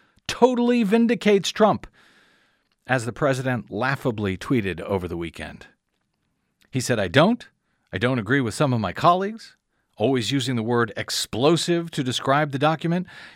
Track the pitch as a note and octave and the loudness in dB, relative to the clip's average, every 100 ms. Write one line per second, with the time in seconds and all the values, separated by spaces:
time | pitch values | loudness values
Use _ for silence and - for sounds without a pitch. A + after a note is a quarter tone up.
0 | _ _ - - B3+ B3 A#3+ A#3+ G#3 A3+ | _ _ -12 -4 -2 0 2 2 2 2
1 | A#3 A#3+ G#3 G3+ - - G#3 C#3 - _ | 2 0 2 2 0 2 2 2 -6 _
2 | _ _ _ _ _ _ _ _ - C3 | _ _ _ _ _ _ _ _ -4 -4
3 | A2+ G#2 D3 C3 C3 B2 - F#2+ B2+ C#3 | -2 -2 0 0 -2 -4 -4 -4 -2 -2
4 | C3+ A2 G#2 F#2 - C3 G2 E2 - G2+ | -2 -2 -2 -4 0 0 0 -4 -4 -4
5 | F2 E2+ E2+ - D#2 D2+ - _ _ _ | -2 -6 -8 -10 -14 -14 -20 _ _ _
6 | _ _ _ _ _ _ _ C3 A#2+ A#2 | _ _ _ _ _ _ _ -6 -2 0
7 | F#2+ F2 F3+ A#3+ - _ _ _ _ F#2+ | 2 4 6 4 -4 _ _ _ _ -2
8 | A#2+ C3 G2 C#3 A#2+ - D3 A#2+ G2 F2 | 0 0 0 0 0 0 2 2 -2 2
9 | D#3 F3+ G3 A3+ - _ _ _ _ - | 4 4 2 -8 -16 _ _ _ _ -2
10 | A2 C3+ G#2+ C#3 B2 B2 A2 A#2+ A#2 - | 2 2 2 -2 0 -2 0 0 -2 -6
11 | G#2+ - - G#2 C#3 E3 - E3+ E3+ - | -6 -6 -6 2 4 4 2 -2 -2 -4
12 | B2+ A#2+ - C#3 D3+ C3+ D3 D#3+ E3 E3+ | -4 -2 0 0 0 0 0 0 0 -2
13 | F3 - - | -4 -12 -20